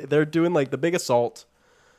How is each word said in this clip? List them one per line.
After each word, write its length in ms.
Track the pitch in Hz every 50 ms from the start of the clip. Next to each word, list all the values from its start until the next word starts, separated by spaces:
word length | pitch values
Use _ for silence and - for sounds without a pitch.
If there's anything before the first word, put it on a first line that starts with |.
| 151 143
they're 140 | 143 151 156
doing, 280 | 151 151 165 165 175 180
like, 160 | 156 139 127
the 80 | 139
big 160 | 131 143 170 175
assault. 520 | 170 - - 127 120 120 113 - - - _ _ _ _ _ _ _ _ _ _